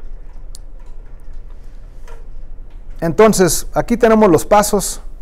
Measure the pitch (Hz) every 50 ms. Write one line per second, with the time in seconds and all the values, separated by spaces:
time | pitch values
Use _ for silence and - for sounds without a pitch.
0 | - - - - - - - - - - - - - - - - - - - -
1 | - - - - - - - - - - - - - - - - - - - -
2 | - - - - - - - - - - - - - - - - - - - -
3 | 165 165 - - 220 220 - - 190 160 - - - - - 151 147 - 240 -
4 | 240 220 220 214 214 196 160 - - - 214 208 208 - - 196 - - - -
5 | - - - -